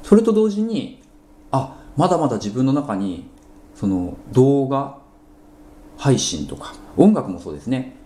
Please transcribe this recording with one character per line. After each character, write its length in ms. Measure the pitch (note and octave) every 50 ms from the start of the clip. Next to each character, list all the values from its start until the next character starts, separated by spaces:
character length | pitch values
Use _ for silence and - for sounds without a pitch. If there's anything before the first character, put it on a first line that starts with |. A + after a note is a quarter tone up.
| -
そ 120 | - G#3
れ 60 | G#3+
と 120 | A3+ A3+ G#3+
同 160 | G#3+ A3 G#3+
時 120 | G3 G#3
に、 400 | G#3+ A3+ A3+ D#3+ G#2+ F2 - - _ _ _ - _ _ - - - -
あ、 320 | - C3+ - - - - - - - -
ま 100 | D#3+ F3+
だ 100 | F3+ D#3+
ま 100 | D#3+ C3+
だ 80 | A#2
自 160 | G#2 G#2 G#2
分 140 | G2+ B2 C3
の 80 | C3+ C3+
中 220 | D3 C#3 - G#2+
に、 340 | F#2+ G2 G2 F2 E2+ - - - - - - - - - - -
そ 140 | - - G2+
の 300 | F#2+ F#2 F2+ F2 - - - -
動 360 | A#2 B2+ C3 C3+ C#3 C#3 C3+ B2+
画 320 | C#3 C3+ C#3 C#3 - - - - _ - _ - - - - - - - - - - - - - - -
配 220 | - C#3 C3 A2
信 260 | - - - - D2
と 100 | - -
か、 200 | - - - - - - - - -
音 160 | D3+ G3+ A3
楽 180 | E3 - -
も 80 | F#2 F2
そ 100 | - -
う 20 | D2+
で 80 | D2
す 60 | - -
ね。 280 | C3 C3 B2+ B2+ - - -